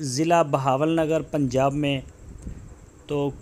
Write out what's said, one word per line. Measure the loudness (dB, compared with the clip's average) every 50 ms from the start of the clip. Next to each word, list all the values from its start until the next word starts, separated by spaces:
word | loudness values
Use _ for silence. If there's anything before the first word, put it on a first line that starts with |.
ज़िला | -6 -4 -2 0 2 4 4 4
बहावलनगर, | 4 4 0 0 2 2 2 2 2 2 2 2 2 2 0 -2
पंजाब | -2 -2 -2 -2 0 0 2 2 2 2
में। | 2 0 0 0 -2 -2 -6 -10 -18 -20 -20 -18 -18 -14 -14 -14 -14 -14 -16 -18 -20 -20 -20 -20 -20 -16 -8 -4
तो | -2 -2 -2 -2 -2 -2